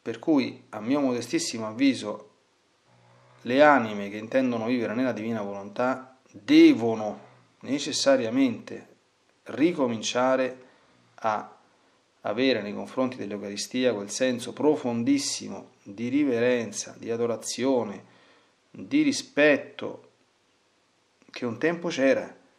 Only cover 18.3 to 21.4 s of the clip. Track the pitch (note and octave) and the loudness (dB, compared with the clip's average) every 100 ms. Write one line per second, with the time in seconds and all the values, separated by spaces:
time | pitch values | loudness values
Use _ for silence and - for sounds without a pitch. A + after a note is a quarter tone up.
18.3 | _ _ _ _ - G2+ C#3 D3 - - | _ _ _ _ -18 -2 2 2 0 -4
19.3 | - D3+ C3+ - - A2 - - _ _ | 4 4 4 -2 -12 -12 -12 -20 _ _
20.3 | _ _ _ _ _ _ _ _ _ _ | _ _ _ _ _ _ _ _ _ _
21.3 | - | -8